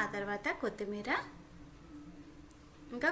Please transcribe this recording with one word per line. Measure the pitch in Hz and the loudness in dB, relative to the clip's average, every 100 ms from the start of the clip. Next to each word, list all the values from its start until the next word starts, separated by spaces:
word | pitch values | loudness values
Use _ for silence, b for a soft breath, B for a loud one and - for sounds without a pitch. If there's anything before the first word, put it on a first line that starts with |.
ఆ | 208 | 4
తర్వాత | 202 202 208 294 - | 4 2 2 2 2
కొత్తిమీర, | 214 - 202 208 220 339 - - - - - - - 294 - - - - - - - - - 247 | 2 2 0 0 2 2 2 -8 -14 -12 -14 -14 -12 -12 -12 -12 -12 -14 -14 -14 -16 -14 -6 2
ఇంకా | 302 | 4